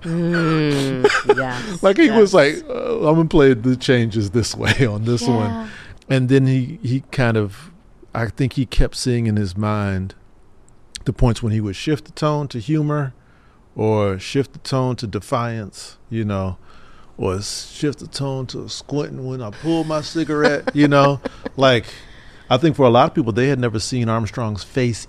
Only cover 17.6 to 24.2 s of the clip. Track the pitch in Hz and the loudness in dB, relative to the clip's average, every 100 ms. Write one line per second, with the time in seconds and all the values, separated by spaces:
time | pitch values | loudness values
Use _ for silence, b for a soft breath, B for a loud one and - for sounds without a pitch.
17.6 | - - 151 127 - - 139 135 127 - | -12 -6 -6 -6 -10 -8 -6 -6 -8 -10
18.6 | 104 - - 139 147 135 131 131 113 101 | -12 -12 -8 -6 -6 -8 -10 -8 -10 -8
19.6 | 151 165 156 156 147 165 151 151 156 143 | -2 -2 0 -4 -4 -4 -2 2 2 2
20.6 | - 147 147 143 139 139 B B B - | -2 2 4 6 6 2 B B B 2
21.6 | 131 123 - - B B B B B 123 | 4 4 0 -14 B B B B B 2
22.6 | 160 143 131 120 156 - 117 110 131 135 | 2 4 6 6 4 2 0 2 2 2
23.6 | 123 110 - 127 117 113 | 0 -2 -4 -2 0 0